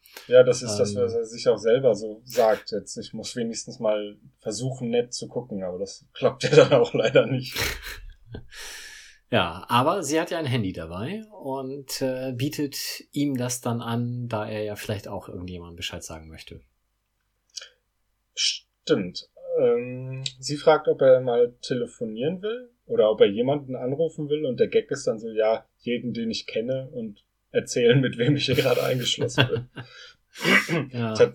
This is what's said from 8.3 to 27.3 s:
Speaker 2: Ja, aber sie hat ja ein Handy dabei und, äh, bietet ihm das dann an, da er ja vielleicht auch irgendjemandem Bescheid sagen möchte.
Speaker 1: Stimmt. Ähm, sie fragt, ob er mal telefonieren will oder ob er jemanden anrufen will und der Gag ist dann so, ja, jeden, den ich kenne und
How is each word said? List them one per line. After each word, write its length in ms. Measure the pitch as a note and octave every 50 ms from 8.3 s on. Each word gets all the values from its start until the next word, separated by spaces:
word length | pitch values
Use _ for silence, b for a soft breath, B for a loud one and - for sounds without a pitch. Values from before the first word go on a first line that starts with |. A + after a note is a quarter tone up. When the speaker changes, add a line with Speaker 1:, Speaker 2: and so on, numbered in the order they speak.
| - - - - B B B B B B B B B B B B B B B -
Speaker 2:
Ja, 360 | B2 G#2 F2+ E2+ E2 F#2+ - -
aber 340 | A2+ B2 C3+ D#3 F#3 G3+
sie 160 | D#3+ C#3 D#3 D#3+
hat 120 | F3 -
ja 80 | F3 E3
ein 80 | D#3+
Handy 260 | B2+ B2 B2 G2+ F#2+
dabei 500 | E2+ F2 E2 E2 F2 F#2 A2+ D#3 G3+ A3 A3 G#3+ G#3 -
und, 580 | - C3+ C3 C3+ C3 C3 C#3 C#3+ C3+ - - -
äh, 320 | C3+ C3 B2+ B2+ C3 C3+ B2
bietet 440 | A#2 C3 D3 - - D3 C#3 - - - - - - - _
ihm 240 | - C#3+ C#3+ C#3+ C3+
das 240 | A#2+ B2 B2 A#2+ -
dann 220 | - A#2+ A#2 A#2
an, 440 | A#2+ A#2 A#2 A#2+ A#2+ A#2+ B2 B2 A#2+
da 220 | A#2+ A#2 G#2+ A2 A2+
er 160 | G#2+ G#2+ G#2+
ja 100 | G#2+ G#2
vielleicht 320 | - - - G#2+ G2+ -
auch 220 | G#2+ G2+ F#2 - -
irgendjemandem 480 | - F#2 F2+ F2+ F2+ F2 E2+ E2+ E2+
Bescheid 260 | E2+ F2 - F2+ E2+
sagen 260 | - - E2 D#2+ D#2+ D#2
möchte. 340 | D#2+ D#2+ - - E2+ - - _ _ _ _ _ _ _ _ _ _ _ _ _ _ _ _ _ - B B B B B B _ _ _ _ _ _ _ _ _ _
Speaker 1:
Stimmt. 920 | - - - - - - _ _ _ _ - D#3 G#2+ F#2 F2 - - - _ _ - - - E3+ D#3+
Ähm, 640 | C3 A#2+ A#2+ A#2+ B2 B2 B2+ B2+ B2+ C3 C3 C3 C3+ - - -
sie 180 | C3 - D3
fragt, 320 | D3 - D#3+ D3+ D3+ - E3
ob 120 | D3+ -
er 180 | C#3 C3 B2+ B2+
mal 340 | B2+ B2 A#2+ A#2+ B2 A#2+ - _
telefonieren 800 | - - C3+ B2 A#2 - - - A#2 A2 G#2+ A2+ C3 D#3+ F#3 F3+
will 280 | G3+ G#3+ A#3 B3+ B3 - _ _ _
oder 240 | - A#2 A2+ G#2+ G#2+
ob 100 | G#2+ G#2
er 60 | A#2+ G#2
jemanden 480 | G2+ A2+ A#2+ C3+ C#3+ D3 C#3 B2+ B2+
anrufen 520 | B2+ B2+ B2+ C#3 D#3 E3 D#3+ - - D3+ C#3+
will 180 | D3+ D3+ D3+
und 120 | - - -
der 80 | - F#2
Gag 220 | - A3 - -
ist 160 | C#3 - -
dann 120 | - A2+ G#2
so, 100 | A2+ A2+
ja, 380 | A2 A2 A2 A2 A2+ A2 - _ _ _
jeden, 340 | - A#2+ A#2+ A#2 B2 A#2+ G#2
den 160 | A#2 A2+ A2+
ich 160 | G#2 - -
kenne 420 | - - A2+ A2+ B2+ C3 C3 C3 B2+
und 320 | B2+ A#2+ A2+ G#2+ G2+ _ _ _